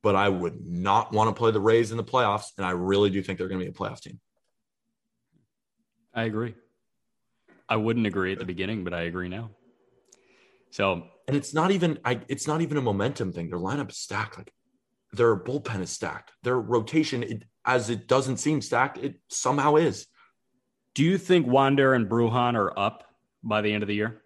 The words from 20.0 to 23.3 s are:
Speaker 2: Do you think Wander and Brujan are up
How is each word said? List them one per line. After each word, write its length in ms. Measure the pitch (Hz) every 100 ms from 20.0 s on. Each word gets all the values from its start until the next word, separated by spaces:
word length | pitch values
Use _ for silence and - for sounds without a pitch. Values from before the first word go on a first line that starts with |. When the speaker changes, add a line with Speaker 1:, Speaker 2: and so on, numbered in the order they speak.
| - _ _ _ _ _ _ _ _ -
Speaker 2:
Do 80 |
you 140 | 156 190
think 260 | 175 180 127
Wander 480 | 131 139 139 135
and 160 | 131 104
Brujan 460 | 117 117 123 123 120
are 220 | 95 -
up 280 | 101 - - _ _